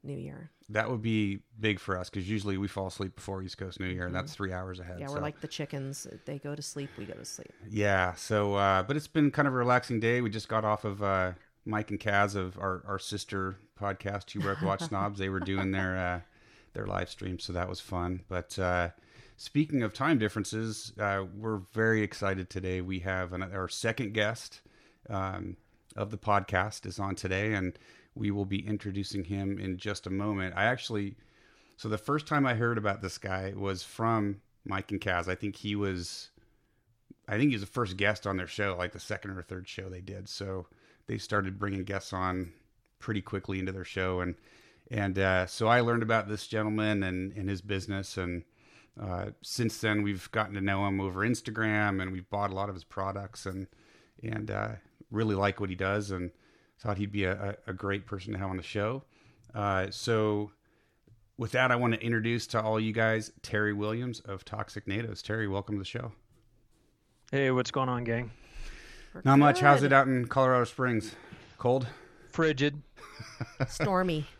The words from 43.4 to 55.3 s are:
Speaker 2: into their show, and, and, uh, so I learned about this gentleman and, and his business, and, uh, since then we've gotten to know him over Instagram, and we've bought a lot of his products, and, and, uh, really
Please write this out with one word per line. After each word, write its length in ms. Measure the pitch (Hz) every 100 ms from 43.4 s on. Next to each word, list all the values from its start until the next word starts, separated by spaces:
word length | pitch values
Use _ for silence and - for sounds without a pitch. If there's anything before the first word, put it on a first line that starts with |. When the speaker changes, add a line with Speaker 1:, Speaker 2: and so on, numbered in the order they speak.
| - 95
Speaker 2:
into 140 | 95
their 120 | 95
show, 360 | 90 - 92 92
and, 140 | 90 82 - - - _ -
and, 280 | 113 101 95
uh, 280 | 95 92 90
so 200 | - 113
I 120 | 120
learned 220 | 120 120
about 260 | 113 113 101
this 180 | 104 -
gentleman 560 | 110 107 107 107 107
and, 300 | 95 92 92
and 160 | 95 98
his 140 | 98
business, 540 | 101 98 98 98 95 -
and, 280 | 90 87 - _ _ - _ -
uh, 300 | 104 90 98 104
since 360 | - - 113 -
then 220 | 110 104
we've 280 | 101 98 -
gotten 220 | 113 104
to 60 | 101
know 260 | 98 98 101
him 140 | 98
over 200 | 95 92
Instagram, 840 | 107 117 - 107 110 107 104 95
and 100 | 92
we've 160 | 92 90
bought 200 | 101 101
a 40 |
lot 140 | 95 101
of 60 |
his 100 | 95
products, 600 | - - 98 98 98 - 98
and, 200 | 92 95 _ _ - _ -
and, 280 | 113 110 107
uh, 180 | 101 104 110 _ _ -
really 240 | 107 110